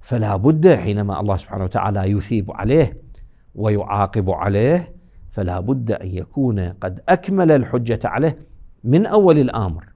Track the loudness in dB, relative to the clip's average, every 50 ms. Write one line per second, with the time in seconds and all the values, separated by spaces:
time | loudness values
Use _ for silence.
0 | -8 -4 -4 -2 -2 -2 -2 0 2 2 2 6 6 6 6 6 2 -2 -2 -2
1 | -2 -2 -4 -4 -2 -2 -2 -2 -4 -6 -8 -6 -6 -4 -2 -2 -2 -2 -2 -2
2 | 0 0 0 0 -2 -2 -2 -2 -2 -4 -8 -6 -2 2 4 4 2 2 -2 -10
3 | -18 -20 -20 -20 -20 -20 -20 _ _ _ -10 -4 -2 0 0 0 -2 -2 -2 0
4 | -2 0 0 -2 -2 -2 -2 -2 0 0 0 2 2 2 2 0 -2 -4 -14 -20
5 | _ -20 _ -20 -20 -14 -8 -6 -4 -4 -4 -4 -4 -4 -4 -4 -2 -4 -6 -6
6 | -6 -8 -8 -8 -10 -8 -4 -2 -2 0 0 -2 -4 -6 -6 -8 -10 -10 -10 -8
7 | 0 0 0 0 0 -2 -2 0 4 4 4 4 2 0 -4 -4 -2 -2 -4 -4
8 | -4 -6 -4 -2 -2 -2 -2 -4 -12 -20 -20 -20 -20 -20 -20 _ -2 2 2 2
9 | 2 4 4 4 6 6 6 6 4 2 0 -2 -4 -4 -4 -8 -12 -16 _